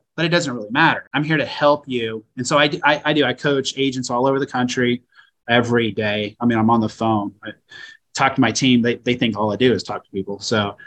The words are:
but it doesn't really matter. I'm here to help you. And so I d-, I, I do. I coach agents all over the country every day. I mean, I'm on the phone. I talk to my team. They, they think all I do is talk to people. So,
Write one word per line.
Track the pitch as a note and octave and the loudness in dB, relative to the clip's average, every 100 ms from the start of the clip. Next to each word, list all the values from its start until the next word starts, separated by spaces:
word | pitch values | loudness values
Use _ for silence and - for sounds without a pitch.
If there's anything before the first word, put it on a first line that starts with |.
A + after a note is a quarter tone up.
| _ - | _ -4
but | |
it | E3 | 0
doesn't | F3 C#3 | 0 -2
really | A#2+ G#2 | -6 -2
matter. | C3+ D#3+ G#2 - | 4 4 4 -2
I'm | C#3 | -2
here | D3+ D#3 | 0 0
to | - | -2
help | - D3 D3 C#3 | 2 2 2 0
you. | B2 A2+ A2 - - | -4 -4 -8 -10 -8
And | A#2+ | 0
so | D3 | 2
I | D3+ | 2
d-, | - | 2
I, | C#3+ D3+ | 0 0
I | D3+ | 0
do. | D#3 | 0
I | B2+ | 0
coach | B2+ D3 C#3 C3 C3+ | 0 -2 -2 -2 -2
agents | C#3 B2+ B2 | -2 -4 -4
all | B2 C3+ | 0 0
over | C3+ | 0
the | C#3 | -2
country | B2+ B2 C3 B2 B2 _ _ _ _ - | -4 -2 0 -2 -2 _ _ _ _ 0
every | A#2+ A#2 A#2+ A2+ | 0 2 0 0
day. | G2+ G#2+ G#2+ G#2 - | -2 -4 -4 -6 -4
I | A#2+ | -2
mean, | A2+ | 2
I'm | A2 | 2
on | A#2 | 2
the | A2 | 0
phone. | - A2+ A2 G#2 - | -2 -2 -2 -4 -10
I | A2 - _ - - - _ | -18 -18 _ -20 -20 -20 _
talk | - - | -2 0
to | - | 2
my | A#2 | 0
team. | G#2+ C3+ B2 | 2 2 4
They, | A#2+ A#2+ | 2 -2
they | B2+ | -2
think | B2 A#2 G#2 | -2 -2 -2
all | G#2+ | -4
I | G2+ | 0
do | B2+ | 2
is | G#2 | 0
talk | - G2+ | -4 -12
to | - | -10
people. | G2 F#2+ G2 | -10 -8 -10
So, | - A2 G2+ - | -4 -2 -2 -6